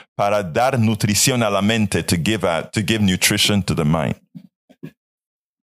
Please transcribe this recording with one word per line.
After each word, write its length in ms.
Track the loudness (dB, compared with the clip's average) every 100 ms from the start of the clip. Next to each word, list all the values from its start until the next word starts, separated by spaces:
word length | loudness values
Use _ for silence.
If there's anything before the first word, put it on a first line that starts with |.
| -14 -4
para 260 | 0 0
dar 300 | -2 0 0
nutrición 760 | 2 0 2 0 2 2 2 0
a 20 |
la 120 | 2
mente, 420 | 2 0 0 -2
to 140 | 0 0
give 260 | 0 0
a, 260 | 0 -2 -2
to 100 | -4
give 180 | -2 0
nutrition 600 | 2 2 0 0 2 0
to 100 | 0
the 120 | -2 0
mind. 340 | 0 -2 -6 _ -20 -20 _ _ _ -20 _ _ _ _ _ _ _